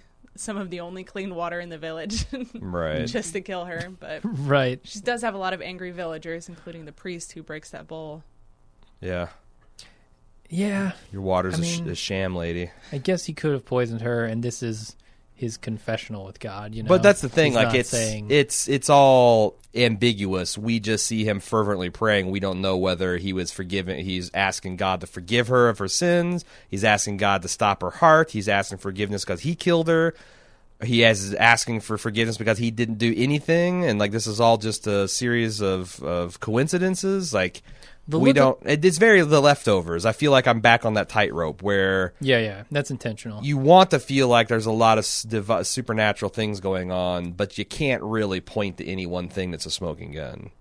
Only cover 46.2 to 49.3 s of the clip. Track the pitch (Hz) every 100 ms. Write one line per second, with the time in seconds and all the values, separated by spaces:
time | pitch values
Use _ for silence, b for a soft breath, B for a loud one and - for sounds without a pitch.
46.2 | 101 - 107 101 95 92 90 90 90 90
47.2 | 87 87 101 - 104 - 143 123 107 113
48.2 | 101 92 - 110 101 92 - 95 87 90
49.2 | 90